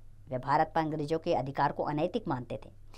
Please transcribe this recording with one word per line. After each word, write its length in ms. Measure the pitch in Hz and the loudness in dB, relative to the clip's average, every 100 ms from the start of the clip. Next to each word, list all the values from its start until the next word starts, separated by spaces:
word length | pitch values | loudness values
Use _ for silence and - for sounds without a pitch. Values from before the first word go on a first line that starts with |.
| - - - | -16 -18 -8
वे 100 | 127 | -4
भारत 340 | 131 147 156 | 2 4 4
पर 60 | 165 | 2
अंग्रेजों 380 | 156 156 147 160 | 0 0 0 0
के 160 | 170 | 2
अधिकार 380 | 151 135 139 143 | 2 0 2 2
को 100 | 147 | 2
अनैतिक 460 | - 147 156 226 - | -2 0 0 0 -2
मानते 320 | 131 120 117 | -4 -4 -10
थे, 60 | - - - | -12 -18 -18